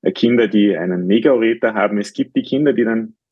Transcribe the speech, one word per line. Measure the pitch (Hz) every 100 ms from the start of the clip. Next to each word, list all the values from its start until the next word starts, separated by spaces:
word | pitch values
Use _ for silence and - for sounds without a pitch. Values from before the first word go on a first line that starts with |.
äh, | -
Kinder, | 95 120 120 113
die | 104 104 85
einen | 87 90 90
Megaureter | 110 147 127 113 117 117
haben. | 107 101 101
Es | 101
gibt | - 139 135
die |
Kinder, | - 135 147
die | 113
dann | 113 113 110 - _